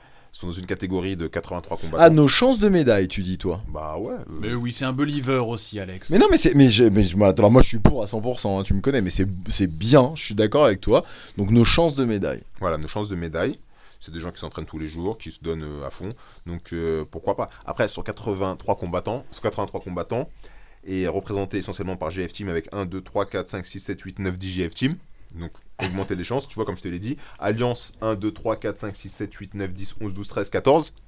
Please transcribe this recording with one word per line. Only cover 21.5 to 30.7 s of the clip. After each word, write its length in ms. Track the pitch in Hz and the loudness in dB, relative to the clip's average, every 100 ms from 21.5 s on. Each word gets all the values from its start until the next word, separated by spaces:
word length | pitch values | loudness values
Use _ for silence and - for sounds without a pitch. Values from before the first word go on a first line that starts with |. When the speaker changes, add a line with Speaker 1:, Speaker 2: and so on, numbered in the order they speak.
| 104 | -6
Speaker 1:
essentiellement 380 | 98 92 92 90 | -6 -8 -8 -6
par 140 | 80 | -6
G 160 | 92 87 | -6 -8
F 60 | |
Team 160 | - 101 | -8 -6
avec 200 | 85 80 | -6 -6
un, 140 | 101 92 | -8 -8
deux, 140 | 95 | -8
trois, 240 | - 104 | -6 -4
quatre, 240 | 101 98 90 | -4 -6 -6
cinq, 160 | 101 | -10
six, 140 | 90 95 | -12 -14
sept, 200 | - 95 | -10 -10
huit, 160 | 95 - | -10 -6
neuf, 180 | 95 90 | -6 -4
dix 140 | 95 | -6
G 180 | 92 87 | -4 -4
F 60 | |
Team. 220 | - 127 175 - - - | -2 -2 -4 -10 -20 -18
Donc, 160 | 85 85 - - - | -14 -14 -14 -20 -8
augmenter 320 | 95 92 95 | -6 -4 -6
les 80 | 90 | -6
chances, 240 | 87 127 - | -4 -6 -6
tu 80 | |
vois, 100 | 101 | -6
comme 120 | 107 90 | -6 -6
je 60 | |
te 40 | 95 | -8
l'ai 120 | 87 | -8
dit. 160 | 107 147 - - | -8 -10 -12 -6
Alliance, 520 | 98 110 123 117 - - | -4 0 -2 -2 -10 -6
un, 140 | 110 | -4
deux, 160 | 107 107 | -2 -4
trois, 240 | 104 113 110 | -4 -6 -4
quatre, 220 | 110 98 | -6 -8
cinq, 160 | 107 | -10
six, 140 | 98 95 | -12 -16
sept, 220 | - 98 | -10 -10
huit, 200 | - 98 | -10 -14
neuf, 200 | 101 95 | -8 -6
dix, 200 | 92 95 - | -4 -4 -4
onze, 140 | 107 | -6
douze, 140 | 95 101 | -6 -6
treize, 200 | - 101 | -6 -4
quatorze. 420 | 98 131 | 0 4